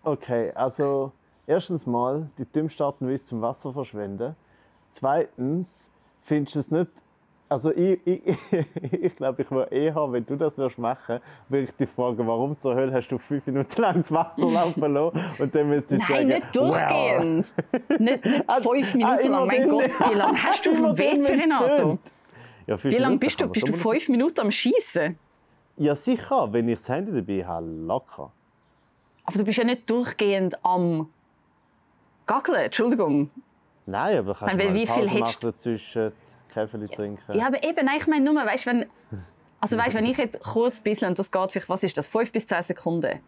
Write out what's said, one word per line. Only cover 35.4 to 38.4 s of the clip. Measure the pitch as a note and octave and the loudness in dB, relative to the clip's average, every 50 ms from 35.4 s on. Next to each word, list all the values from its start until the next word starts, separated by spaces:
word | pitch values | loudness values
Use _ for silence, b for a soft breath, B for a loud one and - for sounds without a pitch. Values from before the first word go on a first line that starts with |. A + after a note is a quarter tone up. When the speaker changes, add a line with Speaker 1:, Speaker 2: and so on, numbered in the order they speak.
| - | -4
Speaker 1:
machen | A#2 - | -6 -6
dazwischen, | - - A#2+ A2+ G#2 - - - A#2 A2 G#2+ G#2+ _ - - - - _ _ | -4 -4 -4 -4 -4 -6 -6 -4 -2 -2 -2 -4 _ -20 -20 -20 -20 _ _
Käferli | - A2 A2 G#2+ - G#2+ G#2 G2+ | -6 -6 -6 -4 -6 -10 -10 -10
trinken? | - - G#2 G2+ G#2 F#2+ - - - | -6 -6 -6 -6 -6 -12 -10 -4 -2
Speaker 2:
Ja, | G#3+ A#3 | 0 0
aber | C4+ C4 - - | 0 -2 -2 -2
eben, | D#4 E4 F4 C4+ | -2 0 0 0
nein, | C4 C#4+ | 0 0
ich | D4+ - | 0 0
meine | D#4+ D#4 D4 C4 | 0 2 2 2
nur, | D4 D4+ D4+ | 2 2 2